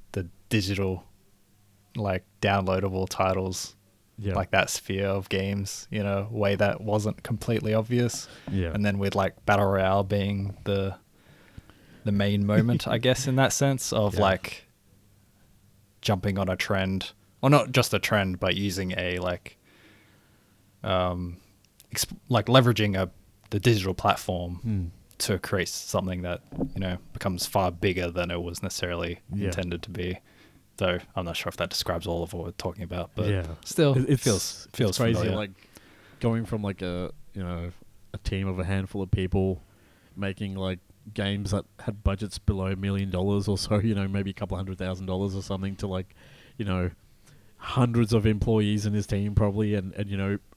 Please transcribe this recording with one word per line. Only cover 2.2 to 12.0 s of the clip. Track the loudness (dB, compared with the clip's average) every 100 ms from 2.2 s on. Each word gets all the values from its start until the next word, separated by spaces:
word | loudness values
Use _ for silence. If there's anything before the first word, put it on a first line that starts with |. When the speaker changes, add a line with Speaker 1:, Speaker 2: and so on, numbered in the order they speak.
| -4 _
Speaker 1:
downloadable | 2 4 4 2 0 -2 -2
titles, | 0 2 2 -2 -4 -8 -14 _ _ _ -8
Speaker 2:
Yeah. | -2
Speaker 1:
like, | -2 2
that | 2 2
sphere | 0 -4 -2 0
of | -2 -2
games, | -2 -2 -2 -4 -8 -8
you | -4
know, | -2 -2 -2
way | 0 0 4
that | 2 0
wasn't | 0 0 0 -4
completely | -4 -4 0 0 2
obvious. | 0 2 2 2 0 -10 -14 -4
Speaker 2:
Yeah. | -2 0
Speaker 1:
And | 0
then | 0 2
with, | 0
like, | 2 0 0 2
Battle | 4 4
Royale | 4 4 2
being | 2 0 0 -2 -4 -6
the, | -4 -2 -2 -6 _ _ _ -20 -20 -20 -20 -20 -20 -8